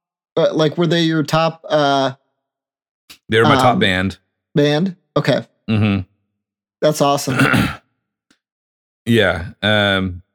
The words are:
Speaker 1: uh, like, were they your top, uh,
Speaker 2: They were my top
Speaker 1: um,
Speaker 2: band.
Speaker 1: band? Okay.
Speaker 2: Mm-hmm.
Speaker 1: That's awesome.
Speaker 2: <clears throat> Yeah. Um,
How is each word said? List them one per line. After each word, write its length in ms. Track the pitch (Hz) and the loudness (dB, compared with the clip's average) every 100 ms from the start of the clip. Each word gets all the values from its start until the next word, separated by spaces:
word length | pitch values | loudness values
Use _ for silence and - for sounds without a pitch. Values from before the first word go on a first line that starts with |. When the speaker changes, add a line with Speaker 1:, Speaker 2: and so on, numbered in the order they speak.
| _ _ _ - | _ _ _ -2
Speaker 1:
uh, 160 | 160 | -2
like, 240 | 151 156 151 | 0 -2 0
were 80 | 170 | -2
they 160 | 170 | 0
your 200 | 165 160 | 0 -2
top, 400 | 147 160 160 156 - | -2 0 -2 -4 -4
uh, 440 | 151 143 139 135 127 _ _ _ _ _ _ _ _ - - - | 0 2 0 -2 -6 _ _ _ _ _ _ _ _ -20 -20 -2
Speaker 2:
They 100 | 110 | 2
were 60 | |
my 120 | 117 127 | 4 4
top 180 | 127 | 2
Speaker 1:
um, 40 | 95 | 2
Speaker 2:
band. 380 | 101 92 95 - _ _ _ | 0 0 -4 -6 _ _ _
Speaker 1:
band? 420 | 156 147 147 190 175 _ 147 | 0 0 0 -4 -8 _ -6
Okay. 280 | 151 135 123 _ - | -2 -2 -4 _ -4
Speaker 2:
Mm-hmm. 380 | 110 104 98 98 _ _ _ _ _ _ - | 0 0 -2 -6 _ _ _ _ _ _ -4
Speaker 1:
That's 200 | 151 151 | -2 0
awesome. 380 | 143 143 - 131 | 0 0 -2 -2
Speaker 2:
<clears throat> 400 | 139 131 - - _ _ _ _ _ _ _ _ _ _ _ _ - | 0 0 -2 -6 _ _ _ _ _ _ _ _ _ _ _ _ 0
Yeah. 460 | 113 95 82 90 - | 2 2 0 -6 -6
Um, 580 | 104 107 101 98 95 87 - | 0 0 2 0 -4 -8 -16